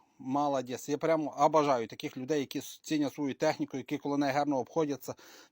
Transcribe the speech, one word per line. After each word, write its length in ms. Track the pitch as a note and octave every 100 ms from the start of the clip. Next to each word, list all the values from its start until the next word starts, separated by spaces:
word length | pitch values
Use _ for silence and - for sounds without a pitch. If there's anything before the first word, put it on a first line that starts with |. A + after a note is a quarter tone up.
| _ -
молодець. 680 | B2+ C3+ D3 C#3 B2 B2 -
Я 80 | C#3+
прямо 380 | D#3+ D#3+ C#3+ B2+
обожаю 480 | D#3 D#3 D3 B2+ A2+
таких 300 | B2+ D3+ -
людей, 220 | B2+ D3+
які 200 | C3 D3
с-, 200 | - -
цінять 320 | - D#3 C#3
свою 200 | - C#3+
техніку, 440 | A#2+ D#3 D3+ D3 C3+
які 200 | A#2+ D3
коло 200 | D3 C#3+
неї 160 | C#3+
гарно 240 | C3+ C#3+ C3+
обходяться, 580 | A2+ E3 D3+ C3+ - - - - -